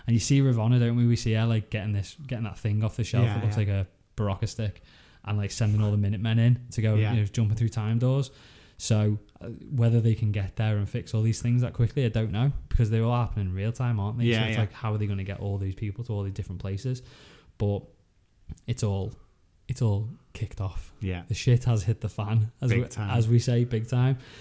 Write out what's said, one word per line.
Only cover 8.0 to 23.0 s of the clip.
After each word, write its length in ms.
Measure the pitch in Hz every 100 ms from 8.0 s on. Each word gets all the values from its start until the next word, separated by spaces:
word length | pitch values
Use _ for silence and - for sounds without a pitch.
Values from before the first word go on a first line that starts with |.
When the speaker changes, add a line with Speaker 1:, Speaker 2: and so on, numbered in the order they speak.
| 127 135 - - - - - -
Speaker 1:
So, 420 | - 107 104 104 - -
uh, 80 | - - -
whether 300 | 135 117 117
they 140 | 113
can 160 | 104 104
get 260 | 104 95 -
there 200 | 110 104
and 100 | 98
fix 260 | 120 -
all 80 | 110
these 180 | 113 107
things 220 | 120 123
that 100 | 123
quickly, 320 | - 113 143
I 40 | 120
don't 220 | 110 110
know, 200 | 101 139 - -
because 220 | - 107
they 100 | 113
all 160 | 117 120
happen 240 | 113 107 95
in 80 |
real 180 | 95 107
time, 260 | 117 123 110
aren't 200 | 101 113
they? 60 | 117
Speaker 2:
Yeah, 140 | 110
Speaker 1:
So 40 | 110
it's 80 |
Speaker 2:
yeah. 60 | 113
Speaker 1:
like, 120 | 104
how 200 | - 110
are 60 | 107
they 80 | 104
gonna 180 | 98
get 160 | 95 98
all 160 | 101 101
these 180 | 98
people 300 | 92 104 98
to 80 | 117
all 100 | 104
these 100 | 98
different 260 | 95 95 85
places? 420 | 98 98 127 127 - - - - - -
But 260 | 101 101 - _ _ _ _ _ - - -
it's 160 | 120
all, 320 | 107 98 98 - - _ _ _ -
it's 140 | -
all 260 | 117 101 107 - _
kicked 280 | - 101 -
off. 320 | 95 - - -
Speaker 2:
Yeah. 220 | 92 87 85
Speaker 1:
The 60 |
shit 300 | - 127 120
has 180 | 123 110
hit 160 | 90 107
the 80 | 87
fan, 420 | - 104 113 110 -
as 100 | 127
Speaker 2:
Big 120 | 117
Speaker 1:
we, 60 | 123
Speaker 2:
time. 220 | -